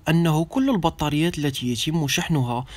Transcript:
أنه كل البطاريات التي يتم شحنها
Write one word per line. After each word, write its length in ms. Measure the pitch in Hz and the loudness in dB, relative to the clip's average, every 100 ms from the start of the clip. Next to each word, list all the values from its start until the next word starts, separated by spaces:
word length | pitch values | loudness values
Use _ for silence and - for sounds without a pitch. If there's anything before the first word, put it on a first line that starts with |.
| - | 2
أنه 360 | 165 170 156 165 | 4 4 2 0
كل 240 | 269 269 | 0 2
البطاريات 680 | 208 156 - 151 147 170 170 | 2 0 -2 -2 0 0 0
التي 340 | 147 135 123 | -2 -2 -4
يتم 360 | 117 156 165 139 | -2 -2 -2 0
شحنها 580 | 170 - 151 123 120 131 | -2 0 0 0 -4 -6